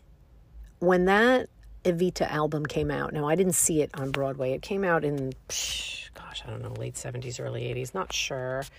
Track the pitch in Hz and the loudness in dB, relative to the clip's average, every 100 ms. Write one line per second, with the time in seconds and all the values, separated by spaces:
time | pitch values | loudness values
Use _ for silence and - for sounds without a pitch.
0 | - - - - - - - - 175 180 | -18 -20 -20 -20 -20 -18 -18 -2 4 6
1 | 180 202 240 254 - - - - 180 170 | 6 6 6 4 2 -10 -20 -4 0 2
2 | 180 - - 151 151 151 147 156 147 139 | 2 2 0 0 0 0 -2 0 0 0
3 | 143 151 147 160 185 170 - 156 139 - | -2 -2 2 4 4 4 4 4 2 0
4 | 135 135 135 135 131 135 - 196 190 165 | -4 0 -2 -2 -2 -2 -4 -2 2 2
5 | 147 147 131 131 - - - - - - | 2 -2 -4 -6 -8 -6 -4 -4 -6 -10
6 | - - - - - - 117 113 123 123 | -12 -16 -14 -12 -10 -10 -8 -8 -8 -8
7 | 127 123 127 120 123 117 123 123 127 190 | -8 -8 -8 -6 -6 -4 -4 -4 -4 -4
8 | 180 - - 139 127 131 139 | -4 -4 -2 -4 -2 -4 -6